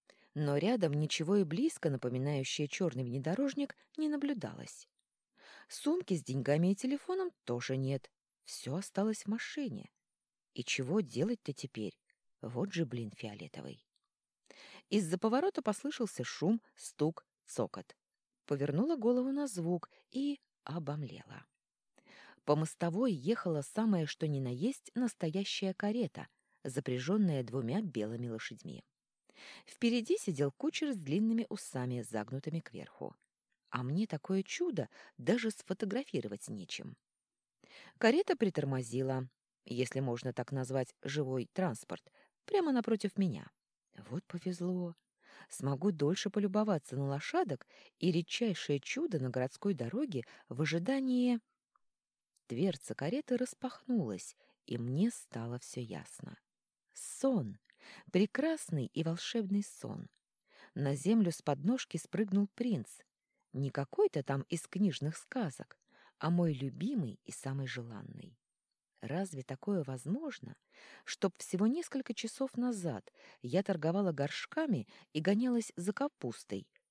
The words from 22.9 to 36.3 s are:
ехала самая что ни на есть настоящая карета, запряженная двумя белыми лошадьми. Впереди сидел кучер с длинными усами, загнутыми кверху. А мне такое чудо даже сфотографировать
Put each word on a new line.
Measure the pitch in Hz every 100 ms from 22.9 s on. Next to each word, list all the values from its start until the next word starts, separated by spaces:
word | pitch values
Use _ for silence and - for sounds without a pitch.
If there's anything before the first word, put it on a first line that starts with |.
| 170 254
ехала | 165 135 233 185 151
самая | 143 - 226 185 151
что | - 156
ни | 139
на | 131
есть | 123 202 277 - -
настоящая | 247 - 165 165 196 - 190 185
карета, | 208 233 196 - - _ _ _ -
запряженная | 127 131 127 131 208 196 143 117
двумя | 123 117 170
белыми | 214 127 104 117 120
лошадьми. | 110 - 110 - 64 - _ _ _ _ - - - -
Впереди | - 240 240 226 392
сидел | - 143 143
кучер | - 294 - 302
с | 233
длинными | 143 175 220 226 226
усами, | 208 - 131 127 123
загнутыми | 113 110 104 135 - 160
кверху. | - 87 71 - - - _ _ _ _ _
А | 120
мне | 123 160 220
такое | 151 - 190
чудо | 190 - 359 214 117 - - -
даже | 127 233 226
сфотографировать | - - 190 202 214 277 175 110